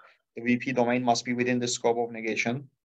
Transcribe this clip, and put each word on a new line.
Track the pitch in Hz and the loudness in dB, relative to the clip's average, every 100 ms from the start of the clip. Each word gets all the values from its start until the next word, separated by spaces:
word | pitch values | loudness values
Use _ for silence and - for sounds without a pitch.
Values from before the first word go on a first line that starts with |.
| - _ _ - | -14 _ _ -6
The | |
V | 117 120 | 0 0
P | 135 | 0
domain | 127 120 123 | 0 2 2
must | 123 117 | 2 2
be | - | 0
within | 120 123 123 | -2 0 0
the | 120 | 0
scope | - 120 117 | 0 0 2
of | 117 | -2
negation. | 113 113 104 117 135 139 _ | -4 -4 -2 -2 -4 -8 _